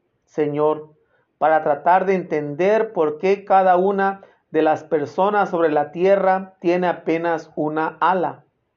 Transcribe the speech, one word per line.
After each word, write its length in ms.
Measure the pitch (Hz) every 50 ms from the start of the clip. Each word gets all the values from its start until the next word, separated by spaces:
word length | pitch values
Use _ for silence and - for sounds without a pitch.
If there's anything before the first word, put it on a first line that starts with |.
| _ _ _ _ _
Señor, 640 | _ _ - 151 147 143 147 151 151 151 151 151 - _ _ _ _ _ _ _ _ _
para 240 | - 139 156 156 156
tratar 460 | 151 151 147 - - 170 175 190 185
de 80 | 190 190
entender 760 | 185 160 - 160 151 151 147 143 147 180 196 214 226 220 220 -
por 260 | 185 160 151 147 151
qué 260 | 180 185 202 196 196
cada 320 | - 196 190 190 190 180
una 440 | 180 185 196 202 196 196 196 196 190 - - _ _ _ _
de 140 | - 156 156
las 200 | 156 151 147 -
personas 680 | - 165 151 143 - - - 185 202 208 202 190 185
sobre 180 | 185 165 170 156
la 220 | 147 147 147 151
tierra 640 | - 170 180 190 196 196 190 190 190 190 190 190 - _
tiene 280 | - 165 175 180 180
apenas 640 | 175 165 175 - - 160 165 170 170 165 156 160 - _
una 440 | - 151 151 156 156 160 170 165 -
ala. 420 | 156 165 185 185 160 143 135 - _ _ _ _ _ _ _